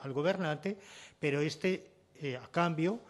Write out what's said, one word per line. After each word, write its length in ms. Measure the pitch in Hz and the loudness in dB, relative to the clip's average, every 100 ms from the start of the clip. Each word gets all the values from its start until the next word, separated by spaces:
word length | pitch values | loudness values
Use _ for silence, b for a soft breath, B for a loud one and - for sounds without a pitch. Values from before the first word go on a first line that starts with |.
al 120 | 139 | -6
gobernante, 640 | 131 160 190 165 151 196 202 B B B B | 0 2 2 0 -2 -4 -6 B B B B
pero 200 | 151 143 | 0 2
éste, 500 | 151 - 185 185 - - _ - | 0 0 0 0 -4 -20 _ -8
eh, 160 | 143 127 | -6 -6
a 120 | - | -2
cambio, 520 | 170 170 160 165 226 - | 2 2 4 2 2 -4